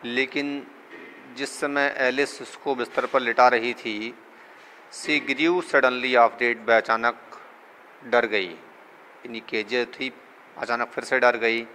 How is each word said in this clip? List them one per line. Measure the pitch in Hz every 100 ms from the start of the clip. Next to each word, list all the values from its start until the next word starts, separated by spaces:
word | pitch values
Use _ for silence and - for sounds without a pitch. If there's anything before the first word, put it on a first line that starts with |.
लेकिन | 120 120 135 147 143 143 127 - - - - - - 123
जिस | 139 -
समय | 147 143 139 -
एलिस | 127 131 143 -
उसको | 123 - 147
बिस्तर | 131 113 - 127
पर | 135
लिटा | 120 117 123
रही | 120 120
थी, | 120 113 104 113 - - - - - - - -
she | - - 151 131
grew | 135 160 180
suddenly | 170 143 131 123 127 123
afraid, | 117 - 120 113 113
वह | 113
अचानक | 110 113 120 117 - - - - - - - -
डर | 127 120 113
गई, | 104 92
यानी | 80 - - - - - - 123 113
केजिया | 110 113 107 123
थी, | 120 - 131 - - - - -
अचानक | 123 117 117
फिर | -
से | 117 131
डर | 123 117
गई। | 113 117 117